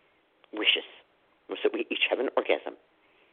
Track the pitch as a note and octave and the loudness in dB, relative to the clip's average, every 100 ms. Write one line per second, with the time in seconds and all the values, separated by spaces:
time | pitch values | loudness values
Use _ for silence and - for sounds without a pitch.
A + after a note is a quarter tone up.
0 | _ _ _ _ _ G#2+ G2+ - - - | _ _ _ _ _ 0 2 2 -2 -16
1 | _ _ _ _ - F#2+ G#2 G2+ - - | _ _ _ _ -10 0 0 0 -2 -2
2 | - G2+ C3 - - E2+ - - _ _ | 0 0 0 0 2 0 -2 -14 _ _
3 | _ _ _ | _ _ _